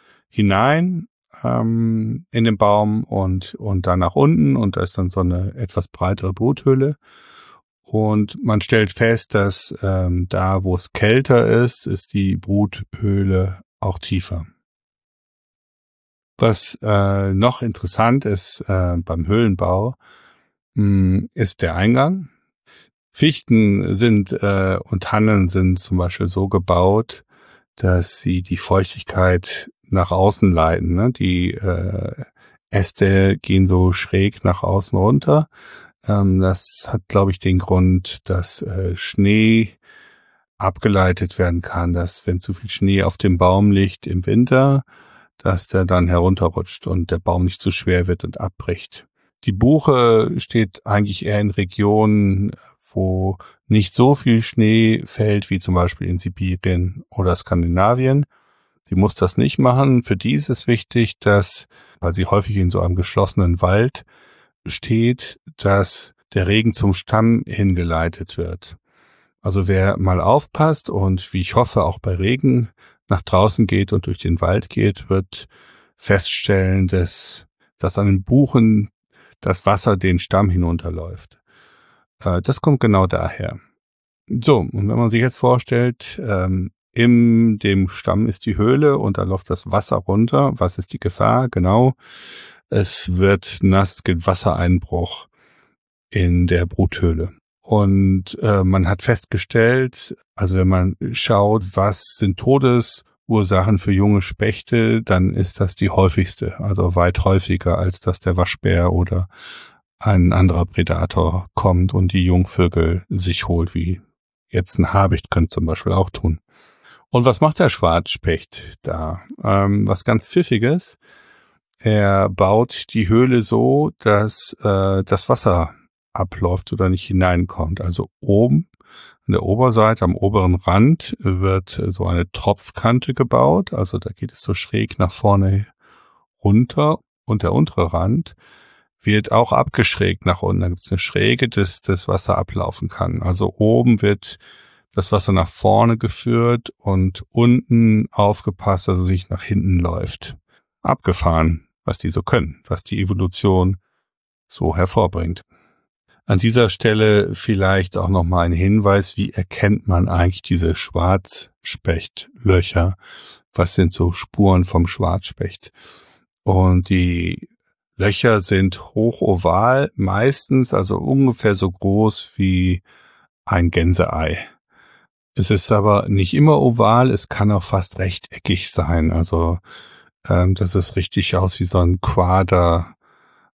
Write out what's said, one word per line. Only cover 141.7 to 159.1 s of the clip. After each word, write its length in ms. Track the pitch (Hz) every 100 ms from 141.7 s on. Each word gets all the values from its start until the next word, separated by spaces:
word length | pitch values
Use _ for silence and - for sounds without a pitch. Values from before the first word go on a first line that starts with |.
| -
das 260 | - 95 -
Wasser 320 | 95 - 90
ablaufen 500 | 92 98 90 - 92
kann. 340 | - 87 85
Also 300 | 90 90 98 -
oben 460 | 107 117 123 110
wird 360 | 104 101 - - _ - _ _ _
das 200 | - 92
Wasser 180 | 104 -
nach 180 | 95 90
vorne 480 | - 101 104 113 113
geführt 720 | 110 - 120 117 120 120 - -
und 460 | - 95 92 92 -
unten 800 | - 120 123 - 117 113 107 -
aufgepasst, 800 | - 104 104 - 95 - 95 -
dass 100 | 92
es 80 | 90
nicht 240 | 92 -
nach 140 | -
hinten 340 | - 98 90 90
läuft. 580 | 85 85 - - - - _ _ _ _
Abgefahren, 880 | - - - 90 - 82 80 80 - _
was 140 | - -
die 120 | -
so 140 | 90
können, 360 | - 120 82 - _
was 160 | -
die 180 | - 101
Evolution 760 | 95 95 95 - 101 92 90 95 _ _ _ _ _ _ _
so 280 | - 82 78
hervorbringt. 640 | 90 - 92 87 85 87 _ _ _ _ _ _ _ _ -
An 120 | 98
dieser 320 | 113 117 113
Stelle 640 | - 117 107 107 104 98
vielleicht 640 | - - 101 95 95 90 95
auch 120 | 90
nochmal 380 | 95 85 90 85
ein 60 |
Hinweis, 640 | 85 95 107 101 98 95